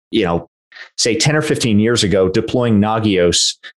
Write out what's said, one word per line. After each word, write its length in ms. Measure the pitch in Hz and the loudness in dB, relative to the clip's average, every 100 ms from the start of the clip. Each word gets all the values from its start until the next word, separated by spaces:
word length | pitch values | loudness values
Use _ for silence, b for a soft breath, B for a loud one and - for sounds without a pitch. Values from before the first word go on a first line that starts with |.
| - | -6
you 140 | 113 | -2
know, 240 | 90 82 - _ _ B B - | 0 -2 -6 _ _ B B -6
say 180 | 120 107 | -4 0
ten 200 | 147 151 | 0 0
or 60 | |
fifteen 360 | 156 139 123 104 | 0 -2 0 2
years 240 | 110 120 | 2 0
ago, 280 | 101 95 92 | 0 2 2
deploying 500 | 110 110 131 120 104 | 0 -2 -2 0 2
Nagios. 760 | 104 110 107 92 87 85 - - B | 2 0 0 2 2 0 -2 -6 B